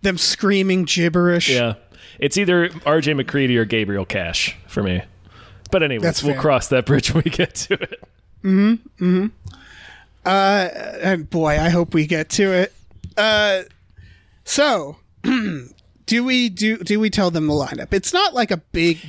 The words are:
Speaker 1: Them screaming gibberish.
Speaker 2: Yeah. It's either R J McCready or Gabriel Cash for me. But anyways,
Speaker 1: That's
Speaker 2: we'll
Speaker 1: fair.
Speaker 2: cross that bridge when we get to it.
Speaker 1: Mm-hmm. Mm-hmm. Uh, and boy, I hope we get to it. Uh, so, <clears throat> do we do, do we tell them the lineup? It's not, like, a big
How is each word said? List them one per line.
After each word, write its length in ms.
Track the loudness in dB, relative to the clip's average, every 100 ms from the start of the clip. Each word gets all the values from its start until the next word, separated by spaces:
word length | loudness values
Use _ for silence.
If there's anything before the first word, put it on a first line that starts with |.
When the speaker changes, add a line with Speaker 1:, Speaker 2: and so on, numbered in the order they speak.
Speaker 1:
Them 160 | -2 -2
screaming 640 | -2 0 0 2 2 0
gibberish. 640 | 0 0 0 2 2 2 2
Speaker 2:
Yeah. 260 | 0 0 -4 _ -20 -20 -4
It's 180 | -2 0
either 320 | 2 2 2 -2 0
R 140 | 2
J 120 | 2
McCready 440 | -2 -2 0 2 2
or 60 | 2
Gabriel 400 | 0 -2 -4 -4
Cash 500 | -4 -4 -4 -6 -6 -8
for 160 | -4
me. 180 | -2 -2 -4 -20 -20 -20 -20 -20 -2
But 100 | 0
anyways, 200 | 0 0
Speaker 1:
That's 180 | -2 0
Speaker 2:
we'll 100 | -2
Speaker 1:
fair. 80 | 0
Speaker 2:
cross 260 | 2 2 2
that 180 | 0 2
bridge 280 | 0 2
when 100 | 0
we 80 | -2
get 240 | -2 -4 -4
to 200 | -6 -6
it. 280 | -6 -12 -20 _ _ -8
Speaker 1:
Mm-hmm. 600 | 0 2 2 0 -4 _
Mm-hmm. 240 | 0 0 -2 -8 -20 -20 -20 -20 -20 -20 -20 _
Uh, 460 | -2 2 2 2 0 -6 -12 -6
and 280 | -2 -2 -2
boy, 300 | -2 0 2
I 100 | 2
hope 240 | 2 2
we 120 | 0 0
get 240 | -2 -2
to 200 | 0 2
it. 220 | 2 0 -4 -20 -20 -10 -2
Uh, 440 | 2 2 2 0 -4 -20 _ -20 -20 -20 _ _
so, 540 | -6 0 2 2 -4 -12 _
<clears throat> 960 | _ -4 -2 -2 -8 -12 _ _ _ -2
do 180 | -2
we 260 | 2 0 0
do, 280 | 0 -2 -2
do 220 | -2 0
we 100 | 0
tell 220 | 2 0
them 160 | 0 0
the 60 |
lineup? 380 | 0 -2 -8 -4
It's 200 | -2 0
not, 200 | 0 0 0
like, 160 | -2
a 60 | -4
big 420 | _ 0 0 0